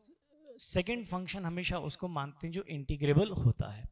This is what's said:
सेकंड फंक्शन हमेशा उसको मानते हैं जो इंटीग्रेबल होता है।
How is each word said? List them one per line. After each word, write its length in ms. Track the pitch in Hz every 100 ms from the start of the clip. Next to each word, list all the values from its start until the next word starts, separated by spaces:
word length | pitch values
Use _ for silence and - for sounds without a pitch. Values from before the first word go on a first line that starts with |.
| 220 330 _ 302 302 254
सेकंड 460 | - - 175 240 190
फंक्शन 380 | 180 185 196
हमेशा 340 | 175 170 180 180
उसको 300 | 147 - 180
मानते 380 | 165 139 143 170
हैं 60 |
जो 100 | 170
इंटीग्रेबल 680 | - 151 139 151 143 147 208
होता 400 | 185 120 - 104
है। 120 | 104 123